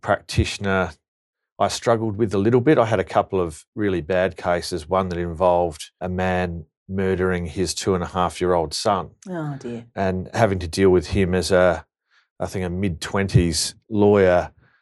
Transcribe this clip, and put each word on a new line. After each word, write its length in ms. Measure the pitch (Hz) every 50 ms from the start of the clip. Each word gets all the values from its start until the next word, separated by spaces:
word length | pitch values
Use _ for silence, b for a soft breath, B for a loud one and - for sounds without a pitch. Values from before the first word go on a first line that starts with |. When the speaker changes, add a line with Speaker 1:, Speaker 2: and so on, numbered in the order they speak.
Speaker 1:
practitioner, 920 | - - 101 - - - - - 104 - - - 101 98 95 95 90 82 - - _ _ _ _ _ _ _ _ _ _ _ -
I 80 | 101
struggled 480 | 98 - - - 123 117 110 110 110 101
with 160 | 101 117 98 101
a 40 |
little 240 | - 98 117 123 127
bit. 160 | 120 151 156
I 80 | 135 117
had 140 | 104 110 95
a 100 | 90 - -
couple 220 | 107 98 - 98 95
of 240 | 90 82 80 - - _ _
really 260 | 117 104 101 95 87
bad 360 | 76 76 95 90 92 92 90
cases, 500 | - - 92 87 87 82 - 90 85 78
one 220 | 82 92 95 95 90
that 100 | 87 85
involved 720 | 87 85 82 78 92 90 87 87 87 85 80 - - - _ _
a 80 | 90 92
man 560 | 90 90 92 92 92 92 90 87 85 82 78 - _ _ _
murdering 600 | - 95 95 95 95 95 85 92 92 92 87 85
his 260 | 82 - 101 90 78 -
two 220 | - - 104 95
and 80 | 90 87
a 40 |
half 320 | 80 - 92 90 85 - -
year 120 | 90 90 90
old 200 | 85 80 78 -
son. 360 | - - 110 101 92 80 80 - _ _ 190
Speaker 2:
Oh, 260 | 180 170 156 147 139 135
dear. 260 | - 120 120 117 117 - _
Speaker 1:
And 340 | 104 98 95 92 92 90 - -
having 260 | 110 117 101 98 92
to 80 | 85
deal 220 | 82 - 98 98 95
with 180 | 92 90 80
him 260 | - - 101 95 87 92
as 180 | 92 87 -
a, 320 | 98 90 90 90 82 78 - _ _ _ _ _ _ _ _ _ _ -
I 60 | -
think, 180 | 85 - 101 92
a 40 | 87
mid-twenties 1080 | 87 92 101 98 80 73 - - - 101 98 92 - - 87 85 78 - - - - _ _ -
lawyer, 600 | 110 101 104 104 104 101 95 92 90 87 78 - - _ _ _ _ _